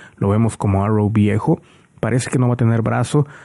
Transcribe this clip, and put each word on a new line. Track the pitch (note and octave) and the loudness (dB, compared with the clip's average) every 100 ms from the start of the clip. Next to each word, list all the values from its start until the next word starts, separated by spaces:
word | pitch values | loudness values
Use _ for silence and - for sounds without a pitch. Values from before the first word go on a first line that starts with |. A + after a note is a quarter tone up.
| - - | -18 -4
lo | G2+ | 0
vemos | G#2 A2+ - | 2 0 -2
como | A2 G2 | -2 0
Arrow | G2+ G#2+ G#2 | 0 0 2
viejo. | G#2+ G#2 G#2 - E3+ - _ _ - | 2 2 0 -2 -4 -6 _ _ -8
Parece | A2+ B2 - | -2 -2 -2
que | C#3 | -2
no | B2 | 0
va | A#2+ | 0
a | |
tener | A2+ A2+ | 0 0
brazo, | A#2 A#2 B2 D3 C#3+ - | 0 -2 0 -2 -2 -8